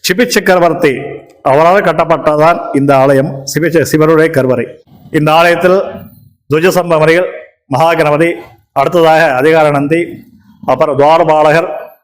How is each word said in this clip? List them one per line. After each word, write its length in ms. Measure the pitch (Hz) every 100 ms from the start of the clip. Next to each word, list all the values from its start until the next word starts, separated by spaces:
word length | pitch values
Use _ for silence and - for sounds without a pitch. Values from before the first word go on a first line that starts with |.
| -
சிபி 180 | 180 240
சக்கரவர்த்தி 580 | 220 190 180 170 151 147 123 - - - _ -
அவரால் 360 | 139 165 196 185
கட்டப்பட்டதான் 680 | 156 160 156 156 151 156 170 - 143
இந்த 140 | 139 135
ஆலயம், 280 | 139 135 139 139 -
சிவ-, 320 | 151 160 160 131
சிவனுடைய 380 | 156 156 160 160 139
கருவறை. 300 | 127 123 117 - _ - - 156
இந்த 100 | 151 160
ஆலயத்தில் 400 | 170 170 180 190 180 - - _ _ _ _
துவஜஸ்தம்ப 480 | 151 180 175 175 156
முறையில் 260 | 156 165 180 - - _ _
மகா 140 | 135 165 165
கணபதி, 320 | 151 147 170 170 - _ _ -
அடுத்ததாக 420 | 143 175 160 160 160 127
அதிகார 260 | 147 160 151 143
நந்தி, 240 | 143 165 175 - - _ _ _ -
அப்புறம் 260 | 131 127 135
துவாரபாலகர் 680 | 143 165 160 156 151 156 180 - - _